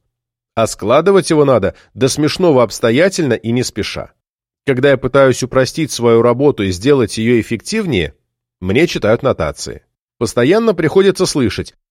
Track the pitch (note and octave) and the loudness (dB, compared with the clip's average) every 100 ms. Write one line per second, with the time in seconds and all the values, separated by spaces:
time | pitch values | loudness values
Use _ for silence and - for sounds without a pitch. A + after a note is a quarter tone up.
0 | _ _ _ _ _ - A2 - G2+ C#3 | _ _ _ _ _ -4 -4 -2 0 2
1 | F3 G3 - D#3 C#3 A#2+ F#2+ - _ G#2 | 4 2 2 2 4 2 0 -6 _ -4
2 | B2+ D3 D3 - F3 C3 A2+ - A#2 B2 | -2 0 -2 0 2 2 2 0 0 2
3 | F#3 - D3 A2 A2+ B2 A#2 - F#2+ - | 0 0 -2 -2 -2 -4 -4 -6 -8 -8
4 | - _ _ _ _ _ - B2+ C#3+ C3 | -14 _ _ _ _ _ -6 0 2 2
5 | C3 C#3 C3 B2 A#2+ C3 B2+ - D#3 - | 0 2 2 2 -2 -2 -2 -2 -6 -2
6 | A#2+ A#2 A#2 A#2+ C#3+ A#2+ G2 F2 B2 C#3+ | 2 4 2 2 0 0 -2 -2 0 2
7 | G#2+ - A2+ A#2+ - A2+ - A3 F#3+ G#2 | 0 -2 0 0 0 -6 -6 -6 -2 -2
8 | D2 - _ _ _ - F#2 A2 E3+ - | -4 -10 _ _ _ -10 -2 0 0 0
9 | G#2 A#2 C3 G2+ D2+ D2+ - - _ _ | 0 0 0 -2 -4 -8 -14 -16 _ _
10 | _ - A#2 - B2+ G#3 A3+ F3+ D#3+ F#3+ | _ -8 -6 -2 0 2 0 0 0 2
11 | F#3+ F#3 F#3 - A2 - E2+ _ _ | 2 2 -2 0 -2 -4 -10 _ _